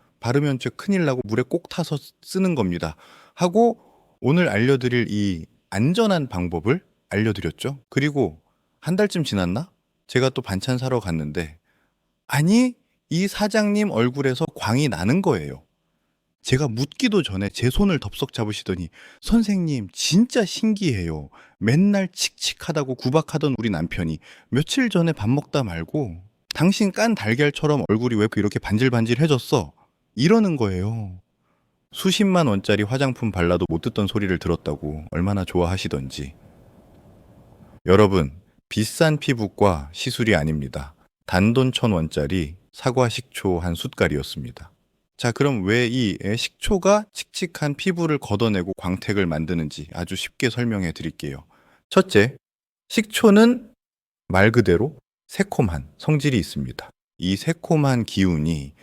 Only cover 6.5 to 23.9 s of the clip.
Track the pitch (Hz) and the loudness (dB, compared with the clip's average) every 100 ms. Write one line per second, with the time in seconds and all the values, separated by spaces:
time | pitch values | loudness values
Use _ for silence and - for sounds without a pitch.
6.5 | 85 95 170 - _ _ 101 110 104 85 | -2 -2 -2 -4 _ _ -2 0 -2 -6
7.5 | - 127 139 _ 135 147 143 98 78 _ | -6 -8 -10 _ -2 -2 0 -2 -4 _
8.5 | _ _ _ 151 185 208 180 143 101 90 | _ _ _ -4 -2 0 -2 -2 0 0
9.5 | 104 175 _ _ _ - 127 131 131 - | -2 -6 _ _ _ -4 0 0 -2 -4
10.5 | 95 - 127 131 123 98 80 76 82 78 | -4 -2 -2 -2 -2 -2 -4 -4 -6 -8
11.5 | 78 _ _ _ _ _ _ - 135 160 | -12 _ _ _ _ _ _ -4 0 4
12.5 | 226 254 240 _ _ _ 165 196 - 208 | 4 4 -2 _ _ _ -2 -2 -2 -2
13.5 | 220 208 208 208 110 123 135 135 127 156 | 0 0 0 0 0 0 0 -2 -2 -4
14.5 | - 107 123 147 82 95 175 185 101 73 | -4 0 2 2 0 0 2 2 0 -4
15.5 | 65 - _ _ _ _ _ _ _ - | -10 -16 _ _ _ _ _ _ _ -2
16.5 | 131 147 110 139 - 254 202 131 95 101 | 0 0 -2 -6 -2 0 0 -2 -4 -6
17.5 | - 123 - 202 156 98 - - - 107 | -2 -2 2 0 0 -6 -8 -8 -6 -6
18.5 | 107 - 92 85 - - - - 233 208 | -6 -6 -6 -8 -14 -20 -14 0 2 2
19.5 | 196 165 135 98 - - 180 247 254 190 | 0 -2 -2 -4 -6 0 2 4 2 -2
20.5 | - 220 208 175 101 85 78 71 - - | -2 -2 0 0 -2 -2 -6 -10 -18 -20
21.5 | _ 104 147 202 202 185 - - - - | _ 2 4 4 2 -2 -4 -8 -6 -8
22.5 | - - 151 131 123 127 160 - 151 147 | -6 -4 -4 -4 -4 0 0 0 -2 -2
23.5 | 120 113 82 82 | 0 0 0 -2